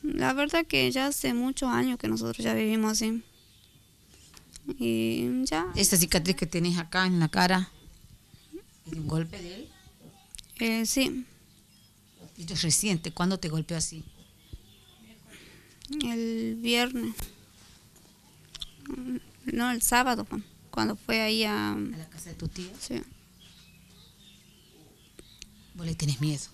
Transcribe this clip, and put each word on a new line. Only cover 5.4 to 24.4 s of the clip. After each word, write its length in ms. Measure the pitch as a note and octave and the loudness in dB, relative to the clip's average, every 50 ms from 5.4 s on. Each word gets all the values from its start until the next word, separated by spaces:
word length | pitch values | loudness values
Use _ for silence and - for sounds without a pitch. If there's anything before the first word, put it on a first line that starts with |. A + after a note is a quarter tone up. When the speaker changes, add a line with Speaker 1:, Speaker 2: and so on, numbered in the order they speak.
| C4 | 0
Speaker 1:
ya. 220 | C4 - D#4 E4+ F#4 - | 0 0 0 -2 -2 0
Speaker 2:
¿Esa 200 | - G3+ - - | 2 4 4 6
cicatriz 400 | F3+ E3+ F3+ - F#3 D#3 F3 F#3+ | 6 4 6 4 2 4 4 0
que 120 | - - D#3+ | 0 0 -2
tenés 320 | - F3 E3 - C3+ D#3+ | 0 0 2 2 2 0
acá 260 | E3+ E3 - F#3 F#3 | -2 0 2 2 4
en 140 | F#3 F#3 F3 | 4 4 4
la 100 | E3 D#3 | 4 4
cara, 400 | - F#3 F3+ F3+ F#3 F#3 F#3 - - - - - - - - - - - - - - - - - - F4 G4+ - - - - E3 | 4 4 4 6 6 2 2 -2 -8 -20 -20 -20 -20 -20 -20 -20 -20 -20 -20 -20 -20 -20 -20 -18 -16 -16 -16 -18 -20 -20 -14 -12
es 60 | D#3+ | -8
de 60 | D#3+ | -6
un 80 | D#3 D3 | -4 -2
golpe 320 | D#3 D#3+ E3 E3 E3 G3 | 0 -2 -2 -2 -6 -12
de 160 | F3 F3 F#3 | -12 -12 -12
él? 140 | G#3 D4 - - - - - - - - - - - - - - - - - - - | -12 -14 -16 -18 -20 -20 -20 -20 -20 -20 -20 -20 -20 -20 -20 -20 -20 -18 -18 -8 -4
Speaker 1:
Eh, 260 | A#3 A3+ A3+ A3+ A3+ A3 | -2 0 0 0 0 2
sí. 360 | - C4+ C4 - - B3+ B3 - - - - - - - - - - - - - - - _ _ - - - - - | 2 2 2 2 2 -4 -6 -8 -14 -20 -20 -20 -20 -20 -20 -20 -20 -20 -20 -20 -20 -20 _ _ -20 -20 -20 -20 -16
Speaker 2:
¿Esto 200 | - E3+ E3 E3+ | -12 -10 -6 -2
es 80 | D#3 - | 0 2
reciente? 480 | E3 C#3+ - - G#3+ F#3+ D#3+ E3 E3+ | 4 4 4 4 2 0 0 0 -4
¿Cuándo 280 | D#3+ - F3 F3+ G3 F#3 | -2 0 0 0 0 0
te 100 | - E3+ | -2 -2
golpeó 280 | D3+ D#3+ D#3 - E3+ E3 | -2 -2 -2 -2 -2 -4
así? 260 | D3+ - - D#3+ D#3 - - - - - - - - - - - - - - - - - - - - - - - - - - - - - - - - - - - - - C#4 D4+ C#4+ | -4 -4 -6 -10 -16 -16 -18 -20 -20 -20 -20 -20 -20 -18 -18 -18 -18 -20 -20 -20 -20 -20 -20 -20 -20 -20 -20 -20 -20 -20 -20 -20 -20 -20 -20 -20 -20 -20 -20 -20 -14 -8 -6 -4 -2
Speaker 1:
El 520 | A#3+ A#3 A#3 A3+ A3+ A3+ A3+ A3+ A3+ A3+ | -2 -2 -2 -2 -2 -2 -2 -2 -2 -4
viernes. 580 | A3+ A3+ A#3 A#3+ A#3+ A#3+ B3 B3+ B3 A3+ A3+ A3 - - - - - - - - - - - - - - - - - - - - - - - - - - - - - - - - - - C#4+ C4+ C4 B3 B3+ B3+ A#3+ - - - - - | -2 0 2 2 2 2 2 0 -2 -4 -4 -4 -4 -8 -8 -8 -18 -20 -20 -20 -20 -20 -20 -20 -20 -20 -20 -20 -20 -20 -20 -20 -20 -20 -20 -20 -20 -20 -18 -14 -14 -14 -14 -16 -18 -12 -10 -10 -8 -6 -6 -6 -6 -6 -10 -20 -12 -8
No, 260 | B3+ A#3+ A#3 A#3+ B3 | -4 -2 0 0 0
el 100 | B3 A#3 | 0 2
sábado, 440 | A#3 - - A#3+ B3+ B3+ B3 G#3 G#3 | 2 4 4 4 4 4 2 0 -2
cu-, 160 | - - G#3+ G3+ - - - - - | -6 -6 -8 -8 -10 -16 -20 -20 -10
cuando 260 | - - A3 A3 G#3+ | -2 0 0 0 0
fue 260 | G#3 - - A#3 A3 | -4 -2 0 0 2
ahí 220 | A3 G#3+ A3 A3 A3+ | 2 2 2 2 2
a 280 | G#3+ G#3 G#3 G#3 G#3 | 2 2 0 0 0
Speaker 2:
¿A 40 | G#3 | 0
la 340 | G#3+ G#3 G#3 A#3 D#3+ D#3+ - | -2 -2 -4 -6 -8 -10 -14
casa 200 | - D#3 - F3 | -14 -16 -14 -14
de 60 | D#3+ | -12
tu 120 | E3 E3 D#3+ | -6 -6 -6
tío? 220 | - - F3+ F3+ G3 - | -6 -6 -10 -10 -10 -12
Speaker 1:
Sí. 220 | - - B3+ - - - - - - - - - - - - - - - - - - - - - - - - - - - - - | -8 -6 -6 -6 -6 -8 -16 -20 -20 -20 -20 -20 -20 -20 -20 -20 -20 -20 -20 -20 -20 -20 -20 -20 -20 -20 -20 -20 -20 -20 -20 -20